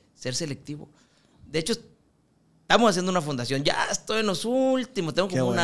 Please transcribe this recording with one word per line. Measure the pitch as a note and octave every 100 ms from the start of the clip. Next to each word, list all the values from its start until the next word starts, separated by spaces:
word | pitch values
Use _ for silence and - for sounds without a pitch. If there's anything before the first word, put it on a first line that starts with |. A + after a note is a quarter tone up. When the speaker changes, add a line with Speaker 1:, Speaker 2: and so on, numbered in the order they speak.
| _
Speaker 1:
ser | - B2+
selectivo. | B2+ D#3+ C3+ - D3 - _ _ _ _ _ -
De | D3+
hecho, | E3 A3+ - _ _ _ _ _ _ _
estamos | - G3 A3+
haciendo | F3+ F3+
una | F3+
fundación. | D3+ C3 A#2 C3+
Ya | D3 - -
estoy | - - A3
en | G#3+
los | F3
últimos. | A3 C4 C4 C4 A#3 G3+ D#3+
Tengo | D3+ F#3+
Speaker 2:
Qué | F3+
Speaker 1:
como | B2+
un |
Speaker 2:
bueno, | -